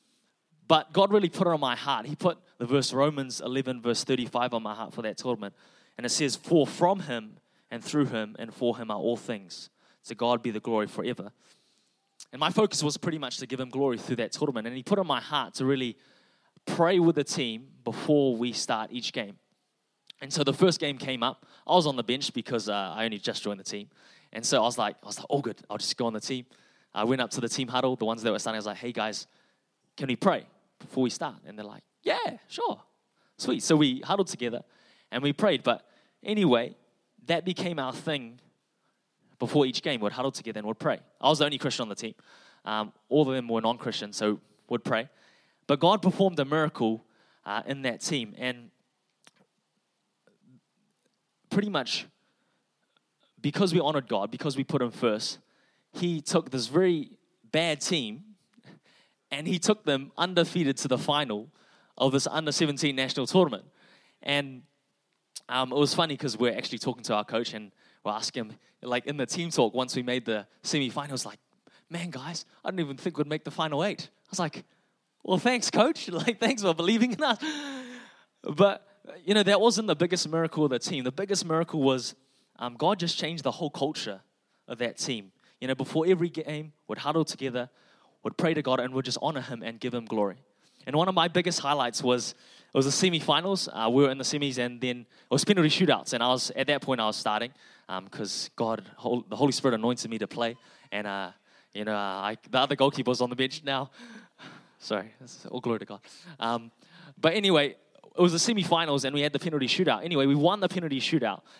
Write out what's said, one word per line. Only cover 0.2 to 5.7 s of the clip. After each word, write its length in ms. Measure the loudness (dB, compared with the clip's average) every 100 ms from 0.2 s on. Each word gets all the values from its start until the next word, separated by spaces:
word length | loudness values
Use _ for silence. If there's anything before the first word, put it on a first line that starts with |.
| _ _ _ _ 2
But 280 | 2 4
God 180 | 4 6
really 160 | 6 4
put 180 | 2 2
it 40 |
on 100 | 2
my 160 | 0 -2
heart. 300 | 0 -2 -2
He 100 | -2
put 220 | -2 -2 _ -8
the 80 | 0
verse 280 | 2 2
Romans 480 | 2 2 0 -6 -8
eleven, 400 | -4 -4 -4 -2
verse 240 | 0 0 0
thirty-five 480 | -2 0 -2 0
on 100 | -2
my 100 | -4
heart 200 | -8 -8
for 80 | -6
that 160 | -6 -6
tournament. 360 | -4 -4 -6 -12 _